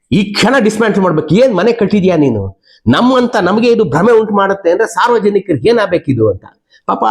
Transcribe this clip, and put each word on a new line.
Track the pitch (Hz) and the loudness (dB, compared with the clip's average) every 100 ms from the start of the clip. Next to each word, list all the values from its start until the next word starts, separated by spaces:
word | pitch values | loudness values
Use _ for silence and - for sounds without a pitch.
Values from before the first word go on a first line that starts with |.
| - | -4
ಈ | 196 | -2
ಕ್ಷಣ | 202 - 226 269 | -2 -2 0 2
ಡಿಸ್ಮ್ಯಾಂಟಲ್ | 214 214 226 196 | 0 0 -2 0
ಮಾಡ್ಬೇಕು. | 185 151 - 180 | 0 -2 0 2
ಏನ್ | 262 185 | 2 2
ಮನೆ | 214 | 0
ಕಟ್ಟಿದ್ಯಾ | 233 196 208 180 170 | 0 0 0 2 2
ನೀನು? | 139 110 98 - _ _ 110 | 0 -2 -6 -12 _ _ -2
ನಮ್ಮಂತ | 143 247 254 240 233 | 2 2 2 0 -2
ನಮಗೆ | 175 214 240 | -2 0 2
ಇದು | 233 | 0
ಭ್ರಮೆ | 185 143 214 226 | 0 0 2 2
ಉಂಟು | 214 202 | 2 0
ಮಾಡುತ್ತೆ | 196 190 165 | -2 -2 -2
ಅಂದ್ರೆ | 180 226 | 0 -2
ಸಾರ್ವಜನಿಕರಿಗೆ | - 233 233 202 202 - 143 156 | 0 0 0 0 -2 -2 -2 0
ಏನಾಗಬೇಕಿದು | 233 196 175 - 117 107 | 0 0 -2 -2 0 0
ಅಂತ. | 98 - _ _ _ - | -2 -10 _ _ _ -8
ಪಾಪ | 98 110 | -4 0